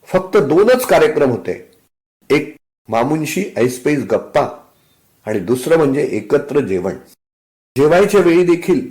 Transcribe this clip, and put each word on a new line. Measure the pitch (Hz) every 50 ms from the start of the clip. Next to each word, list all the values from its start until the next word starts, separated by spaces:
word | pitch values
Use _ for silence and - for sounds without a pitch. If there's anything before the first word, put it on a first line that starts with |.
| _ -
फक्त | - 185 190 - -
दोनच | 214 - 131 151 175 208 233 254 247 -
कार्यक्रम | - 185 156 156 151 156 151 143 131
होते, | 120 101 - - 87 - - _ _ _ _ _ _ _ _ _ _ _ _ _
एक | 139 - - - - _ _ _ _ _ _ -
मामुंशी | 110 113 120 139 156 160 156 151 - 185 196 190 -
ऐसपैस | 120 120 127 123 - - 147 151 139 113 98
गप्पा | 110 98 - - - 147 147 - - - - _ _ _ _ _ _ _ _ _ _ _ _
आणि | 110 110 107
दुसरं | - - 123 127 - 156 165
म्हणजे | 165 156 139 131 143
एकत्र | 147 131 - 107 101 - 143 143 - - 131 147
जेवण. | 131 98 95 90 87 95 90 - - _ - _ _ _ _ _ _ _ _ _ _ _ _
जेवायच्या | - - 156 170 180 202 202 208 202
वेळी | 180 170 165 175 180
देखील | 175 175 165 - - 175 131 - -